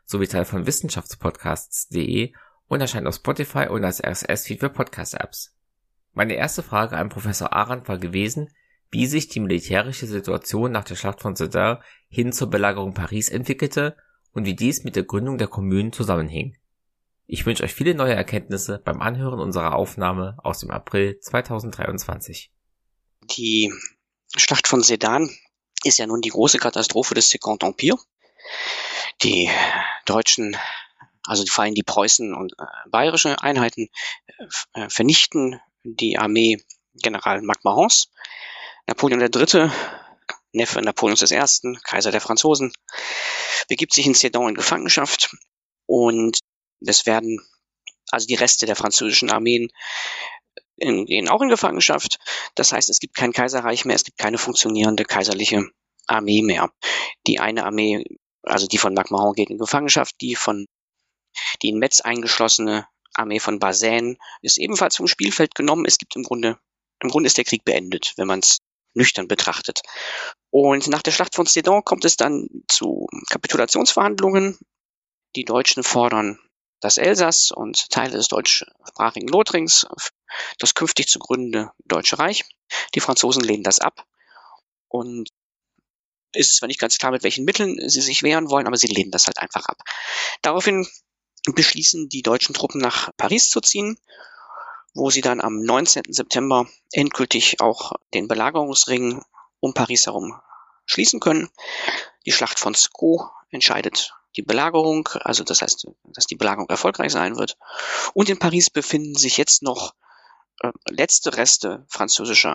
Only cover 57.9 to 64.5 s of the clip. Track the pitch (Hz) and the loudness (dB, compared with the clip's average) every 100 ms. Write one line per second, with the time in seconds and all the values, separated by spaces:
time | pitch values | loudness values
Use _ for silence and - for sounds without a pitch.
57.9 | 104 - 50 _ _ - 98 98 107 101 | 0 -4 -14 _ _ -2 -2 0 2 2
58.9 | 98 95 98 104 101 101 107 110 143 143 | 2 0 2 2 2 -2 -2 -2 0 2
59.9 | 143 135 - 127 120 - 104 101 _ _ | 2 0 -4 -6 -2 -2 -2 -6 _ _
60.9 | _ _ _ _ - - - 110 107 131 | _ _ _ _ -10 -8 -4 -2 0 2
61.9 | - 117 120 117 - 113 - 110 107 - | 2 0 -2 -2 2 2 2 0 -2 -6
62.9 | _ _ - 107 107 - 104 98 95 113 | _ _ -6 -2 -2 -2 0 0 2 2
63.9 | 117 120 127 - - - | 2 0 -6 -14 -6 0